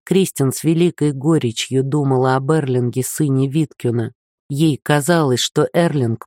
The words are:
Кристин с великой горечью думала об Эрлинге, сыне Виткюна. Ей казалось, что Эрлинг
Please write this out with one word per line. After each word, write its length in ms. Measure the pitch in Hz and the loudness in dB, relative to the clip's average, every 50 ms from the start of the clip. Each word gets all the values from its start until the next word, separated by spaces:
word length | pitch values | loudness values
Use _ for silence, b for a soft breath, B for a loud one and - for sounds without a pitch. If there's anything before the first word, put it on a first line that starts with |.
| _ | _
Кристин 460 | - 175 190 185 - - - 139 131 | 0 2 2 2 0 0 -2 -2 -2
с 120 | - - - | -2 -2 -2
великой 480 | 156 165 165 175 170 - - 147 147 | 0 2 2 2 0 0 0 -2 -2
горечью 720 | 139 135 131 160 165 147 127 117 107 - - - 127 135 135 | -2 -2 0 0 0 2 0 -2 -4 -6 -6 -2 -2 -2 -2
думала 520 | 135 139 151 139 139 131 127 131 131 131 | 0 -2 0 0 0 2 2 2 2 0
об 140 | 131 131 139 | 0 0 0
Эрлинге, 520 | 160 160 147 131 123 127 123 120 - 131 | 0 0 0 0 0 0 -2 -2 -2 -4
сыне 440 | 127 - - - 156 139 135 131 135 | -4 -4 -4 -2 0 0 2 0 0
Виткюна. 680 | 135 131 165 151 - _ - - 120 117 120 110 107 - _ _ _ _ _ _ - | 0 0 -2 -2 -2 _ -6 -4 -2 -2 -2 -4 -6 -8 _ _ _ _ _ _ -8
Ей 320 | 143 139 165 160 135 - | -2 0 2 2 2 0
казалось, 580 | - - 147 147 127 175 175 165 156 135 123 117 | 0 0 0 0 2 2 2 2 2 2 2 0
что 280 | - - - 151 147 - - | -2 -2 0 0 0 0 2
Эрлинг 500 | 175 170 170 147 143 123 113 113 - - | 0 0 2 0 0 0 -2 -2 -4 -4